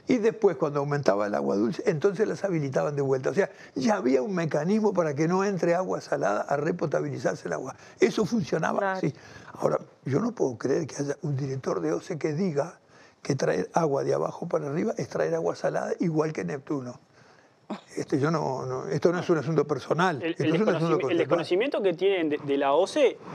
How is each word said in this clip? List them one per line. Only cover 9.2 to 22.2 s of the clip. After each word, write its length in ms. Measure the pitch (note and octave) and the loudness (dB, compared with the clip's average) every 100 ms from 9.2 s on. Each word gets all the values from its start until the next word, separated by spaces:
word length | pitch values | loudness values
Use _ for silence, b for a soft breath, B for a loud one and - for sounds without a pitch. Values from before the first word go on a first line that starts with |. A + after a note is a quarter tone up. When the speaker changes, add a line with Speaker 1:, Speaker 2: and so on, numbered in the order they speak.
| B B B | B B B
Speaker 1:
Ahora, 240 | - - - - - | -2 0 0 -6 -10
yo 160 | - C#3 | -2 0
no 120 | A#3 | 0
puedo 240 | - C#3+ A2+ | 0 -2 -2
creer 280 | B2 D#3+ D3 | 0 0 -2
que 100 | - | -6
haya 200 | C#3+ C#3+ | -6 -4
un 140 | D3+ C3+ | -4 -2
director 440 | C#3 C3+ F#3+ F3+ | -4 -4 -4 -2
de 120 | D#3 | -2
oce 260 | E3+ - E3 | -4 -4 -4
que 160 | D#3+ | -2
diga 440 | D3 G3 C#3+ D3 - _ b b b | 0 0 -2 -4 -8 _ b b b
que 120 | - | -4
traer 340 | C3 - F3+ - | 0 0 0 0
agua 320 | - E3 C#3 | 0 2 0
de 100 | C3+ | 0
abajo 320 | C#3 D#3+ - F3 | 0 0 -4 -4
para 220 | E3+ D3 | -4 -2
arriba 240 | D3+ G#3 G#3+ | -2 -2 -2
es 120 | C#3+ | -4
traer 260 | E3 D#3+ | -2 0
agua 220 | E3 E3+ - | 0 -2 -2
salada 360 | D#3 D3 - - | -2 -2 -4 -2
igual 340 | F#3 D#3 D#3+ | 0 0 0
que 120 | D#3 | -2
Neptuno. 560 | F3+ D3 - D3 B2 B2+ _ b b b b b - G#3+ - - | -4 -6 -6 -6 -6 -14 _ b b b b b -14 -14 -10 -8
Este, 220 | C#3+ D3 | -2 0
yo 120 | D3 | 2
no, 340 | D#3+ D3 C3 | 0 -2 -4
no, 240 | C3 C3 C#3 | -4 -6 -4
esto 240 | D#3+ F3+ | 2 2
no 60 | F3 | 2
es 100 | - | 0
un 80 | D#3+ | 0
asunto 300 | C3+ D3+ D3 | 2 2 2
personal, 560 | C#3 - D3 F#3 F#3 | -2 -2 2 2 0
Speaker 3:
El, 80 | E3+ | -4
Speaker 1:
esto 140 | E3 | -2
Speaker 3:
el 100 | D3+ | 0
Speaker 1:
es 60 | E3 | 2
un 60 | G#3+ | 2
asunto 20 | |
Speaker 3:
desconocimi-, 60 | E3 | 2
el 120 | E3 | 2
Speaker 1:
conceptual. 260 | D3+ C3 - | 2 2 0
Speaker 3:
desconocimiento 640 | C3 E3+ D3 F3+ C4+ D4+ | 2 2 2 2 2 0
que 100 | G3 | 0
tienen 360 | E3 F#3+ G3 | 2 2 2